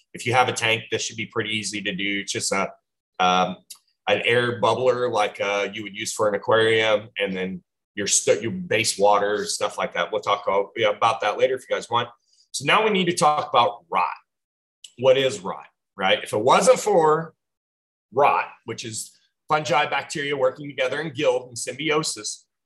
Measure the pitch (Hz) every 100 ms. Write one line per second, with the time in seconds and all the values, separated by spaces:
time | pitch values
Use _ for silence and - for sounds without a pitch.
0 | _ 98 123 123 117 - 113 113 - 110
1 | - 110 101 117 107 110 98 104 101 95
2 | 101 101 95 - - 95 95 - _ _
3 | _ - 92 90 90 92 _ - _ _
4 | - 104 - 120 120 113 113 120 127 123
5 | 123 107 104 - 101 101 95 107 101 98
6 | 107 - 107 98 - 113 113 113 110 107
7 | 110 - 98 95 95 90 _ _ _ 104
8 | 95 - - - 113 92 90 110 107 -
9 | 101 101 101 104 95 - 104 - 92 92
10 | 87 104 104 101 98 98 98 117 113 -
11 | 113 110 107 107 127 131 - 98 92 117
12 | - _ _ _ _ - 143 190 220 190
13 | 175 170 151 151 - 123 117 - _ 95
14 | 92 - _ _ _ _ _ _ - -
15 | 131 131 131 107 92 73 - _ _ 98
16 | 95 107 - 110 120 185 208 254 214 185
17 | 156 156 165 _ _ _ _ _ _ _
18 | _ 117 - 87 - - 120 113 113 110
19 | - _ _ _ _ 151 156 151 147 143
20 | - 160 143 139 131 139 143 131 127 143
21 | 160 123 135 127 127 117 127 127 156 151
22 | 156 107 104 - _ _